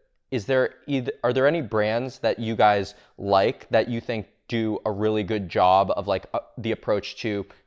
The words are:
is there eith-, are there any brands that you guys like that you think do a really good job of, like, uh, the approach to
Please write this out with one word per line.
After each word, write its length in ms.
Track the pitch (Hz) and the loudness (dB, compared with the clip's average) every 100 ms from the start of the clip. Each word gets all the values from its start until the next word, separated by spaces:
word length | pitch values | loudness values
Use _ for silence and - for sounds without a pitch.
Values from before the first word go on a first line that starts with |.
| _ _ - | _ _ -8
is 160 | 127 104 | -6 0
there 300 | 131 127 - - | 0 0 -4 -4
eith-, 220 | 139 123 - | -4 -4 -4
are 100 | 123 | -2
there 140 | 127 139 | 2 2
any 140 | 165 | 2
brands 580 | 120 110 104 117 131 - | -2 0 0 0 -4 -4
that 180 | 113 104 | -2 -2
you 180 | 113 113 | -2 2
guys 380 | 107 104 95 - _ - | 4 4 0 -8 _ -10
like 500 | 101 98 104 131 - | 0 2 2 0 -2
that 180 | 117 110 | 0 0
you 100 | 117 | -4
think 280 | - 113 101 _ - | -4 -8 -8 _ -6
do 300 | 117 110 107 107 | -2 -2 -2 -4
a 60 | |
really 320 | 98 107 107 | -2 0 0
good 260 | 98 110 92 | -2 -4 -4
job 420 | 110 92 92 98 98 | 2 4 4 2 -2
of, 100 | 98 | -2
like, 200 | 95 - 113 | -4 -4 -10
uh, 40 | - - | -10 -8
the 120 | 110 | -6
approach 420 | 107 - 104 - - | -4 -2 -2 -4 -8
to 240 | 110 104 95 - | -6 -4 -6 -14